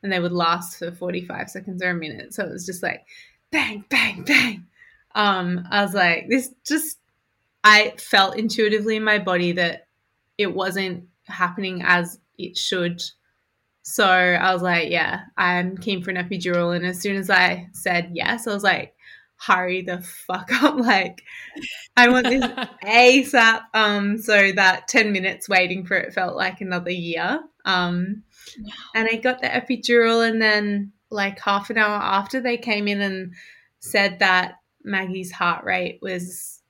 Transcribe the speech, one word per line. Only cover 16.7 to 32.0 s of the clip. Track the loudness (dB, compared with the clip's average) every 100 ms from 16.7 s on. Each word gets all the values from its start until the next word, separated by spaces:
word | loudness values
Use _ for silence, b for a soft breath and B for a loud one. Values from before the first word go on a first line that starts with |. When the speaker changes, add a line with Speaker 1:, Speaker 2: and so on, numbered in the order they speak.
| -2
Speaker 1:
And | -4
as | -4
soon | -4 -4
as | 2
I | 2 2 0 -10
said | -8 -4 -2 -4
yes, | -4 -4 -4 -4
I |
was | 0
like, | 0 0 -6 _ B B B _
"Hurry | 0 0 2 -4
the | -4 -10
fuck | -10 -18 -8 -8 -4
<laughs> | 0
up. | 2 2
Like, | 2 2 0 -10 -20 B B B B B B 6
I | 8
want | 6 4
this | 0
Speaker 2:
<laughs> | 0 -4 -10 -10 4
Speaker 1:
asap." | 8 10 8 6 6 6 4 0
Um, | 0 2 2 0 -2
so | 4 6 6
that | 6 4 2 2
ten | 2 2
minutes | 0 -2 -4 2
waiting | 2 2 -2 -2
for | -2
it | -2
felt | -4 -4 -2
like | -4 -4
another | -6 -4 -4
year. | -6 -4 -4 -4 -4 -8 _ -2
Um, | 0 0 -2 -4 -6 _ B B B
Speaker 2:
Wow. | -18 B B -2
Speaker 1:
and | 0
I | 0
got | -2 -2
the | -2
epidural, | -4 -2 -4 2 4 4 4 2
and | 2
then, | 2 2 0 -2 -4 _ _
like, | -4 -4 -4
half | -2 -2 -2
an | 0
hour | 0 0